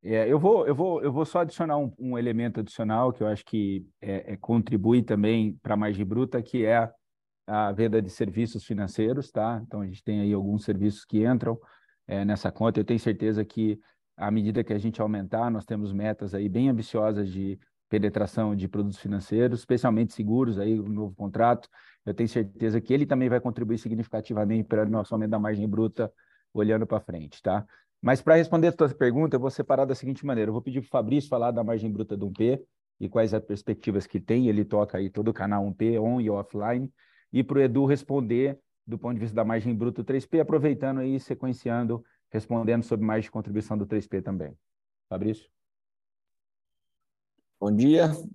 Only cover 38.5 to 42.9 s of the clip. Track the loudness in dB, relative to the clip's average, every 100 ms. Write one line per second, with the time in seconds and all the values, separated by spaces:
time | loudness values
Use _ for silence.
38.5 | -2 _ _ -12 -8 -6 -4 -4 0 0
39.5 | 0 -2 -2 -2 -4 -2 -4 0 0 2
40.5 | 2 2 0 -2 -2 -2 -4 -4 -6 -4
41.5 | -4 -2 0 0 -4 -6 _ _ -6 -2
42.5 | -2 2 0 0